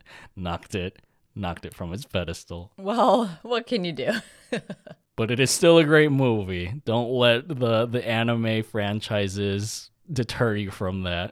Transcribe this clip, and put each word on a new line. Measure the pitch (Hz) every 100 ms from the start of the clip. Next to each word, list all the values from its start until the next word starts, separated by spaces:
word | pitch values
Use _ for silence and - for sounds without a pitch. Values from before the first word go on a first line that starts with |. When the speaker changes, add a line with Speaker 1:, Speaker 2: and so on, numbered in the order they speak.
| - - - -
Speaker 1:
knocked | 90 85 -
it, | 101 90 - _ _ _ -
knocked | 92 87 -
it | -
from | 85
its | 95 -
pedestal. | 95 82 85 - 87 92 -
Speaker 2:
Well, | 196 233 262 220 214 165
what | 226 240 240
can | 247 180
you |
do? | 135 127 226 - - _
<laughs> | 226 - - - - _ -
Speaker 1:
But | 113
it | 123
is | 131
still | - 170 165
a | 151
great | 156 151
movie. | 135 131 110 92 90 87 139
Don't | - 113 120
let | 127 120 117 160
the, | 135 120 113 120
the | 123 104
anime | 113 117 117 113 110
franchises | 110 110 101 107 - 104 101 98 101 98 107 - - _ -
deter | 135 117 - 117 104
you | 98
from | - 92 95
that | 92 87 98